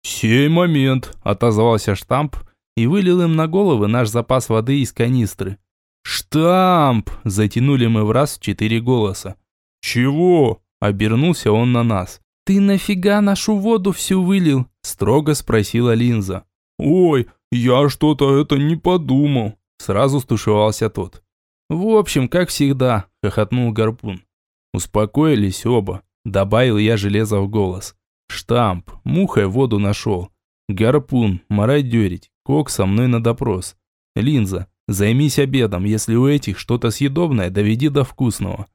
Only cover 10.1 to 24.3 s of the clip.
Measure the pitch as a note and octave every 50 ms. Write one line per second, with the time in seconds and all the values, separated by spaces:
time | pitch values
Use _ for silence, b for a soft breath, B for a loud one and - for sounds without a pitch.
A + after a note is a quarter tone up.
10.1 | C#3 D#3 F3 F#3 F3+ E3 C#3 A2+ G#2 - _ _ _ _ - G#2 G2+ G2 A2 G#2+
11.1 | A2 A#2+ D3 F3 E3+ - - A2+ G#2 A2 A#2+ B2 B2 A#2+ A#2 A#2 G#2+ F#2+ F#2 -
12.1 | - - _ _ _ _ _ - G3 G3 G3 G3 G3 F#3+ - - G#3 F#3 F3+ G3+
13.1 | G3+ G#3 G#3 G3+ G3 - - - G#3+ G3+ F#3+ A3+ A#3 A3 F3+ G3+ F3+ - - -
14.1 | F#3+ F#3+ F3+ F3 G3 G3 F3 D#3 C#3 C3 B2+ _ _ _ - - - _ G2 F#2+
15.1 | B2 D3+ D3+ D3+ D3 - - - A#2+ A2 G2+ - - A#2 A#2+ A#2+ A2+ A2+ A#2+ B2
16.1 | A#2+ A2 G2 G2 F#2 F#2 - _ _ _ _ _ _ - - C3+ E3 F#3 F3+ E3+
17.1 | D3+ C3 A#2 b b b _ _ B2+ B2 A#2 B2+ B2 C3 C#3+ C#3+ C3 - D3+ D3+
18.1 | D3+ C3 C#3+ C3+ C#3 C#3 D3 - D3 C3+ C#3+ D3+ E3+ D#3 - F3 F3+ F3+ D3+ C3
19.1 | C3 C3+ D3 D3 C#3 B2 A2 G2+ - _ _ _ _ _ - - F#2+ G2+ C3 C#3
20.1 | C#3 C#3+ B2+ - A#2+ G#2+ - A2 G#2+ G#2 G#2+ A2 G#2 - A2+ G#2+ - - F#2 -
21.1 | - - _ _ _ _ _ _ _ _ _ _ D#3 E3 F#3+ A3 A3 G#3+ G#3 -
22.1 | - C#3+ B2+ A#2+ - F3+ F3+ - - - C#3+ C#3 C#3 B2+ B2+ B2+ A#2 G#2 - _
23.1 | _ _ - G2+ - A2+ G#2+ G2 - B2 B2 A#2 G#2+ A2 A2 A2 A#2 - - G#2+
24.1 | F#2 F2+ _ _